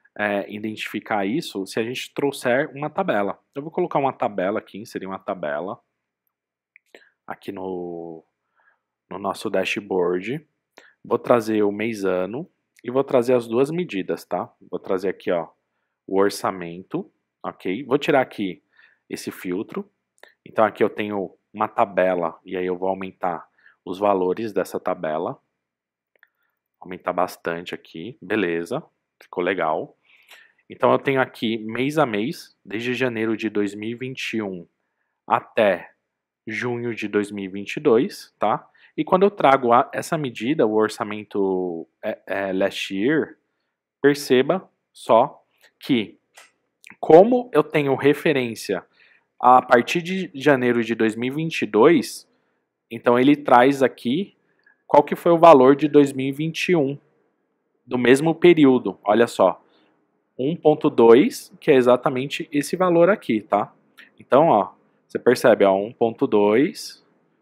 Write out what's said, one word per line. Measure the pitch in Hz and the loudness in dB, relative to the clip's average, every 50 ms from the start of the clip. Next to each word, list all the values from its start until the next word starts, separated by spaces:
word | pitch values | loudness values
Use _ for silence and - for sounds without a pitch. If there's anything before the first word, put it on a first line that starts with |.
| _ _ - | _ _ -8
é, | - 104 104 101 101 - - 101 | -6 -4 -2 -2 -4 -4 -6 -10
identificar | 107 107 110 107 95 - - - 104 - - 113 104 98 | -10 -10 -10 -8 -10 -10 -10 -10 -8 -6 -4 -2 -2 -2
isso | 98 120 - - - - 101 95 | -2 -2 -4 -6 -6 -8 -10 -8
se | - - 123 | -6 -6 -6
a | 110 | -6
gente | 117 131 131 - - - | -6 -6 -10 -12 -12 -8
trouxer | - 143 139 - - - 127 120 135 156 151 - | -4 -4 -4 -4 -4 -2 -2 0 -2 -2 -4 -8
uma | 139 151 151 | -10 -10 -8
tabela. | - 196 190 175 120 101 101 95 92 _ _ _ - | -6 -6 -4 -2 -2 -2 -2 -4 -6 _ _ _ -14
Eu | 143 147 | -12 -12
vou | 160 | -8
colocar | - 180 180 156 - | -6 -6 -4 -2 -2
uma | 151 139 131 127 | -2 -2 -2 -2
tabela | - 131 113 104 95 90 98 107 101 | -4 -6 -6 -4 -4 -4 -4 -4 -6
aqui, | - - - | -8 -10 -16
inserir | 95 113 - - 95 95 | -18 -16 -12 -12 -12 -10
uma | 95 95 | -10 -12
tabela | 95 - - 98 92 80 76 71 78 87 98 120 - _ _ _ _ _ _ _ _ _ _ _ _ _ _ _ _ _ _ _ _ _ _ - - _ _ _ _ _ | -12 -10 -10 -10 -8 -8 -8 -6 -6 -8 -10 -12 -14 _ _ _ _ _ _ _ _ _ _ _ _ _ _ _ _ _ _ _ _ _ _ -20 -20 _ _ _ _ _
aqui | - 92 - - - | -18 -18 -16 -12 -12
no, | 98 95 95 95 92 90 87 87 85 85 82 85 80 80 - _ _ _ _ _ _ _ _ _ _ _ _ _ _ _ _ - | -12 -10 -8 -8 -8 -8 -10 -10 -12 -12 -14 -16 -16 -18 -20 _ _ _ _ _ _ _ _ _ _ _ _ _ _ _ _ -16
no | 90 95 | -12 -8
nosso | 101 95 92 - - 104 | -6 -6 -6 -4 -6 -4
dashboard. | 98 95 92 - - 107 101 98 98 92 90 90 90 92 95 110 139 165 - _ _ _ _ _ _ - - _ _ _ - | -2 -2 -2 -2 -4 -6 -6 -4 -2 0 0 0 -2 -4 -4 -6 -8 -8 -10 _ _ _ _ _ _ -20 -20 _ _ _ -6
Vou | - 113 - | -4 -4 -2
trazer | - - 127 117 107 110 110 104 104 | 2 2 2 2 2 0 0 0 0
o | 101 | 0
mês | 101 104 107 117 113 101 95 | -2 -4 -6 -6 -6 -4 -4
ano | 92 92 90 92 98 113 143 185 - _ _ _ _ _ _ - | -2 -2 -2 -4 -4 -8 -10 -12 -12 _ _ _ _ _ _ -10
e | 123 | -4
vou | 123 135 135 | -2 -2 -2
trazer | 135 139 123 117 127 127 | 2 0 0 2 2 2
as | 120 117 | 0 0
duas | 117 113 123 139 143 | -2 -2 -2 -2 -2
medidas, | 160 175 180 - 101 95 85 85 85 82 - | -2 -6 -8 -6 -6 -8 -6 -6 -8 -8 -8
tá? | - 90 90 117 - _ _ 98 - | -8 -8 -8 -8 -10 _ _ _ -12
Vou | 90 90 | -12 -10
trazer | - - 98 92 98 92 | -6 -4 -4 -4 -4 -4
aqui, | 87 - - 104 | -6 -6 -4 -4
ó, | 90 85 80 - _ _ _ _ _ _ _ _ _ _ _ | -4 -4 -4 -8 _ _ _ _ _ _ _ _ _ _ _
o | - 95 95 | -4 0 0
orçamento, | 98 101 - - - 110 95 92 87 85 85 90 92 _ - 170 214 _ _ _ _ _ _ _ - | 0 0 -2 -4 -6 -6 -6 -8 -10 -12 -14 -16 -14 _ -10 -10 -10 _ _ _ _ _ _ _ -14
ok? | 90 - _ - 92 92 123 143 | -14 -12 _ -8 -8 -6 -6 -6
Vou | 117 131 - | -4 -4 -2
tirar | - - 147 135 | 0 0 0 0
aqui | 127 - - - 101 92 82 - _ _ _ _ _ _ _ _ _ | 0 -2 -6 -8 -8 -8 -8 -12 _ _ _ _ _ _ _ _ _
esse | - 92 - - - | -14 -12 -12 -12 -12
filtro. | - - - 92 90 98 113 - - 196 208 _ _ _ _ _ _ _ - - _ _ - | -14 -10 -8 -6 -6 -6 -8 -8 -10 -12 -12 _ _ _ _ _ _ _ -20 -20 _ _ -20
Então | - - 117 110 | -8 -2 0 0
aqui | 101 - - 113 | 0 2 0 -2
eu | 98 | -2
tenho | - - 107 104 104 101 92 82 _ _ _ _ - | -2 -4 -8 -6 -6 -8 -8 -10 _ _ _ _ -8
uma | 104 110 | -6 -6
tabela | - - 120 117 101 92 92 92 92 92 87 85 82 - - _ | -4 -2 -2 -2 -2 0 0 0 0 0 -2 -2 -4 -6 -10 _
e | 90 95 | -10 -8
aí | 92 90 | -6 -4
eu | 92 90 | -6 -6
vou | 87 95 95 | -4 -4 -4
aumentar | 95 92 95 95 - - 95 90 82 78 - _ _ _ _ _ _ _ - | -4 -6 -8 -12 -10 -8 -6 -6 -6 -8 -12 _ _ _ _ _ _ _ -14
os | 95 90 95 | -12 -6 -2
valores | 104 101 98 92 92 92 90 110 117 110 | 0 2 2 2 0 -2 -2 -4 -6 -6
dessa | 98 95 87 - - 92 | -4 -4 -4 -4 -6 -8
tabela. | - 90 90 90 87 78 76 80 90 113 143 - _ _ _ _ _ _ _ _ _ _ _ _ _ _ _ _ _ _ _ _ _ _ _ _ _ _ _ - | -6 -6 -6 -6 -6 -6 -4 -4 -6 -6 -10 -12 _ _ _ _ _ _ _ _ _ _ _ _ _ _ _ _ _ _ _ _ _ _ _ _ _ _ _ -20
Aumentar | - 87 92 87 - 92 87 | -16 -16 -14 -8 -6 -4 -2
bastante | 87 90 87 - - - 85 85 85 90 - - | -2 -2 -4 -4 -8 -8 -8 -8 -8 -8 -12 -14
aqui, | - - - - 82 85 117 - - | -14 -14 -16 -16 -14 -14 -14 -16 -14
beleza, | 92 90 107 110 95 85 82 85 85 85 120 160 - _ _ _ _ _ _ _ | -8 -4 -2 -2 -2 -2 -2 -4 -6 -6 -8 -10 -10 _ _ _ _ _ _ _
ficou | - - - 113 - | -20 -12 -8 -4 -4
legal. | 92 98 87 80 78 78 90 139 - _ _ _ _ _ _ _ _ - - _ _ _ _ _ | -2 -2 -2 -2 -2 -2 -4 -6 -10 _ _ _ _ _ _ _ _ -20 -20 _ _ _ _ _
Então | - 117 - 127 123 | -18 -6 -2 0 2
eu | 127 | 2
tenho | 127 131 143 135 131 | 0 -2 -2 -2 -2
aqui | 127 - - - 127 110 113 113 | -2 -4 -4 -6 -4 -4 -4 -4
mês | 107 110 113 120 131 147 151 | -8 -8 -6 -4 -4 -2 0
a | 156 143 | -2 -2
mês, | 120 107 101 110 147 170 - - - _ _ _ | -2 -2 -4 -4 -6 -8 -12 -16 -20 _ _ _
desde | - 104 113 120 123 123 | -12 -10 -8 -6 -6 -4
janeiro | 113 131 123 117 110 110 110 110 | -2 -4 -4 -2 -4 -4 -4 -4
de | 104 110 104 | -4 -6 -6
dois | 104 104 104 98 101 | -4 -4 -4 -4 -6
mil | 104 107 113 | -10 -12 -12
e | 120 | -10
vinte | 117 131 131 131 - - - - | -10 -12 -12 -10 -10 -10 -8 -6
e | 110 | -6
um | 104 98 92 87 85 _ _ _ _ _ _ _ _ _ _ _ _ | -6 -6 -10 -12 -14 _ _ _ _ _ _ _ _ _ _ _ _
até | - 110 123 - - - 120 107 101 90 85 - - _ _ _ _ _ _ _ _ _ _ - | -2 -2 -2 -2 -4 -2 0 2 2 0 -2 -6 -14 _ _ _ _ _ _ _ _ _ _ -14
junho | 113 110 104 120 123 120 120 120 120 110 | -12 -10 -8 -6 -6 -6 -6 -6 -8 -8
de | 104 110 | -8 -6
dois | 101 107 104 101 101 | -2 -2 -2 -2 -4
mil | 104 101 98 | -8 -10 -10
e | 92 | -10
vinte | 95 101 101 - - | -10 -12 -12 -10 -6
e | 156 | 0
dois, | 151 143 110 120 147 208 - - - - _ - | 2 4 4 4 2 0 -6 -14 -20 -18 _ -4
tá? | 104 104 127 151 - _ _ _ _ _ - | -2 -2 -2 -4 -6 _ _ _ _ _ -8
E | 160 151 | -6 -2
quando | - 190 185 196 | 0 2 2 2
eu | 202 | 2
trago | 202 - 156 139 135 135 127 117 | 0 2 4 4 4 4 4 4
a, | 117 127 139 - - | 4 4 2 0 -4
essa | 131 - - 175 | -8 -6 -6 -6
medida, | 156 147 123 110 - 110 127 160 160 127 | -6 -6 -6 -8 -6 -4 -4 0 0 0
o | 107 107 | 2 2
orçamento, | 107 107 107 - - 113 104 104 107 104 - - 104 98 95 95 92 92 90 85 82 76 _ _ _ - | 0 0 0 -2 -6 -8 -8 -8 -12 -12 -8 -4 -2 -2 -2 -2 -2 -4 -6 -8 -10 -12 _ _ _ -10
é, | 107 - - - | -10 -10 -10 -10
é, | - 95 98 98 95 92 | -8 -6 -6 -4 -4 -2
last | 95 98 95 - - - - 98 | -2 -2 -2 -4 -6 -10 -8 -4
year, | 98 107 135 160 147 104 - - _ _ _ _ _ _ _ _ _ _ _ _ _ | -2 0 0 0 0 -2 -4 -8 _ _ _ _ _ _ _ _ _ _ _ _ _
perceba | - 143 143 143 - - 131 127 135 147 175 190 - _ _ _ _ _ | 2 2 2 2 0 2 2 2 4 2 0 -4 -4 _ _ _ _ _
só | _ - - - 120 110 131 151 - _ _ _ _ _ _ _ _ - | _ -8 0 4 4 4 4 2 -2 _ _ _ _ _ _ _ _ -10
que, | - - 135 113 101 - - _ _ _ _ - - _ _ _ _ _ _ _ _ - - - | -4 -2 -2 -2 -2 -6 -12 _ _ _ _ -20 -20 _ _ _ _ _ _ _ _ -20 -18 -4
como | - - 156 170 202 240 254 247 247 - - | 4 8 10 10 10 8 4 0 -2 0 0
eu | 151 156 | 0 0
tenho | - - 156 143 139 135 | 0 0 -2 0 0 0
referência | - 139 143 147 - - 170 143 131 123 117 107 - - - 95 87 - _ _ _ _ _ _ _ _ _ _ - | 2 2 2 2 2 0 0 0 0 -2 -4 -6 -8 -6 -4 -6 -6 -6 _ _ _ _ _ _ _ _ _ _ 2
a | - 123 127 131 | 4 6 6 6
partir | 127 - 131 120 120 - - 175 | 6 4 4 4 4 2 -4 -4
de | 160 175 190 190 180 - - | -4 -4 -6 -6 -6 -8 -6
janeiro | 135 131 151 143 127 123 123 120 117 113 | -2 2 2 2 4 2 0 0 0 0
de | 110 113 | -2 -2
dois | 110 110 113 107 | 0 0 -2 -2
mil | 117 123 127 139 | -2 -6 -6 -6
e | |
vinte | 156 160 165 - - | -6 -6 -6 -6 -6
e | 123 | -6
dois, | 110 104 104 120 160 170 131 107 - - - - _ _ _ _ _ _ _ _ _ _ _ _ - | 0 4 6 6 6 6 4 0 -4 -12 -16 -20 _ _ _ _ _ _ _ _ _ _ _ _ -16
então | 117 117 - 127 120 123 | -10 -2 0 2 4 4
ele | 127 143 147 | 4 4 2
traz | 143 - - 127 120 123 139 139 135 131 | 2 2 4 4 6 6 4 4 2 0
aqui | 120 - - - 117 131 180 208 - _ _ _ _ _ _ _ _ _ _ _ | -2 -2 -4 -6 -4 -4 -4 -4 -8 _ _ _ _ _ _ _ _ _ _ _
qual | - - 147 147 | 2 4 4 4
que | - 190 | 2 -2
foi | - - 180 | -2 2 2
o | 170 | 4
valor | 160 170 170 151 135 127 131 143 | 8 10 10 10 10 10 8 6
de | 139 151 | 4 4
dois | 147 143 147 143 135 | 4 4 4 4 4
mil | 131 131 131 | 2 -4 -6
e | 139 | -6
vinte | 135 143 156 160 160 - - - | -4 -6 -6 -6 -6 -4 -2 0
e | 180 | 2
um, | 160 135 135 143 139 _ _ _ _ _ _ _ _ _ _ _ _ _ _ _ _ _ | 2 0 -2 -4 -8 _ _ _ _ _ _ _ _ _ _ _ _ _ _ _ _ _
do | 123 127 | -6 -4
mesmo | 123 123 120 139 139 160 165 160 | 2 4 4 4 4 4 -2 0
período, | 165 - 175 175 156 143 135 127 123 107 101 90 - - | 4 6 6 6 8 6 6 6 4 0 -4 -10 -6 0
olha | 101 107 117 117 | 2 4 4 2
só, | 117 - - 98 90 85 - _ _ _ _ _ _ _ _ _ _ _ _ _ _ _ | 2 2 2 2 2 2 0 _ _ _ _ _ _ _ _ _ _ _ _ _ _ _
um | - 127 147 175 | -6 -6 -6 -2
ponto | 165 - 156 151 151 - 147 | 2 2 2 2 4 0 0
dois, | 123 123 117 117 113 135 196 269 - - - - _ - | 2 6 8 8 8 8 6 2 -2 -8 -16 -20 _ -6
que | - 165 | 0 2
é | 143 | 4
exatamente | 131 120 123 123 123 - 156 131 123 135 147 - - 165 - | 4 4 4 2 2 0 -2 -4 -4 -6 -6 -8 -10 -10 -6
esse | - 143 139 - 196 | -6 -6 -4 -4 -4
valor | 175 185 180 170 170 170 175 | -2 0 2 2 4 4 2
aqui, | 214 214 - - 113 104 | 2 0 -2 -4 -4 -4
tá? | - - 101 104 127 - _ _ _ _ _ _ - _ _ _ | -2 -2 -2 -2 -2 -4 _ _ _ _ _ _ -20 _ _ _
Então, | - - 120 139 160 | -4 2 2 4 4
ó, | 165 123 101 92 95 - _ _ _ _ _ _ | 4 4 2 0 -2 -8 _ _ _ _ _ _
você | _ - - | _ -6 -2
percebe, | - 120 123 - - 123 104 101 101 | 2 2 2 4 4 4 4 4 4
ó, | 98 95 | 2 2
um | 98 101 117 | 2 -2 -6
ponto | 127 - 120 113 110 - 139 | -4 -4 -4 -2 -2 -2 -2
dois, | 120 113 104 104 104 107 123 151 202 - - - - - _ _ _ _ _ _ _ _ _ | 0 2 2 2 4 2 2 0 0 -4 -10 -16 -18 -18 _ _ _ _ _ _ _ _ _